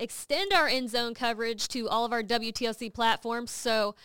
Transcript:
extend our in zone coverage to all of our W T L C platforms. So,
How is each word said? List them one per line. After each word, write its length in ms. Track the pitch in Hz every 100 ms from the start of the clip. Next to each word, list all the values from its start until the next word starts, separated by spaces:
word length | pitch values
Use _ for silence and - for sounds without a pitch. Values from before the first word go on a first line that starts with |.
extend 520 | 233 - - 294 392
our 160 | 370 302
in 200 | 254 247
zone 260 | 240 233
coverage 540 | 226 240 220 226 220 -
to 200 | 247 220
all 160 | 220
of 80 | 233
our 120 | 233
W 260 | 208 233 226
T 160 | 220 233
L 80 |
C 160 | 220 226
platforms. 600 | - 226 - 226 233 240
So, 420 | - 240 220 208 -